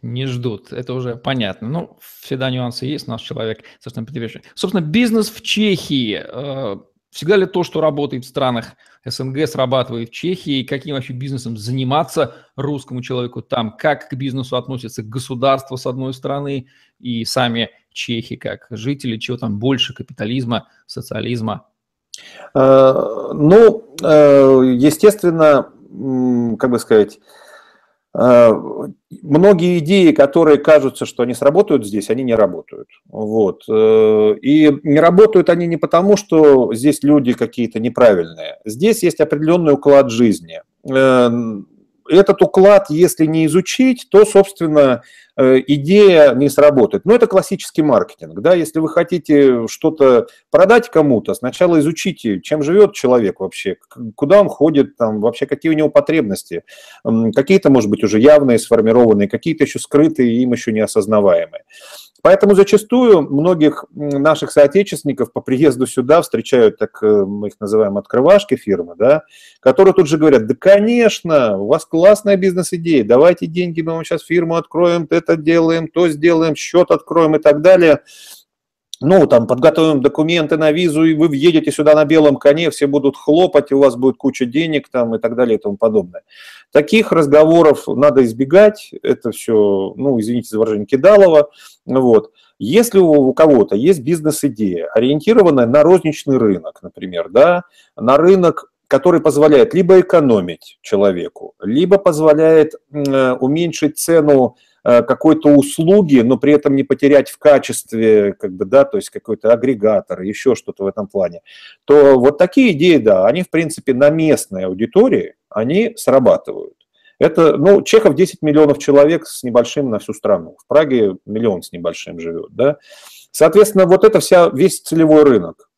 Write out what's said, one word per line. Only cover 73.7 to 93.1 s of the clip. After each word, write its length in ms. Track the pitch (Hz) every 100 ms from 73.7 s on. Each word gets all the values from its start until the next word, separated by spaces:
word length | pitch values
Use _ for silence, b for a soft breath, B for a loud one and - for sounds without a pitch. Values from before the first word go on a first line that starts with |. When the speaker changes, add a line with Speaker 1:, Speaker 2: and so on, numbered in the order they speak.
| 165
Speaker 2:
мы 100 | 160
вам 100 | 165
щас 180 | 160 165
фирму 320 | - 170 165 165
откроем, 520 | 160 160 175 170 160
это 260 | 165 165 165
делаем, 520 | 151 165 165 165 160
то 200 | - 175
сделаем, 460 | 147 165 170 165
счёт 380 | 147 - 170 175
откроем" 420 | 165 - 165 160
и 60 | 156
так 200 | 151 147
далее. 380 | 165 185 170 147 B B B B _ _ _ _ _ -
Ну, 220 | 139 190 151
там, 220 | 123 117
подготовим 520 | 127 156 156 160 147
документы 560 | 131 139 160 175 151 160
на 140 | 156
визу, 320 | 156 180 151
и 100 | 160
вы 120 | 156 165
въедете 440 | 139 160 160 151
сюда 220 | - 151 151
на 80 |
белом 320 | 147 160 151 135
коне, 340 | 143 147 165
все 160 | - 143
будут 300 | 143 139 135
хлопать, 560 | - 196 180 147 143
у 60 | 139
вас 160 | 139 120
будет 200 | 131 123
куча 300 | 139 131 123
денег, 420 | 131 165 151 -
там, 240 | 127 117 113
и 20 |
так 160 | 117
далее, 240 | 117 123 110
и 20 |
тому 160 | 104 101
подобное. 460 | 117 107 90 87 _ B B B B
Таких 380 | 147 147 220 214
разговоров 760 | 165 147 147 156 170 156 135 -
надо 340 | 123 147 135
избегать, 680 | 123 113 135 175 208 214 - -
это 300 | - 127 120
всё, 640 | 104 - 110 104 98 95 -
ну, 240 | 135 123
извините 280 | 107 120 113
за 80 | 110
выражение, 260 | 110 107 101
кидалово. 640 | 135 165 208 190 156 147 b b b
Вот. 460 | - 131 127 110 107 _ _ _
Если 400 | 101 180 233 196
у, 100 | 175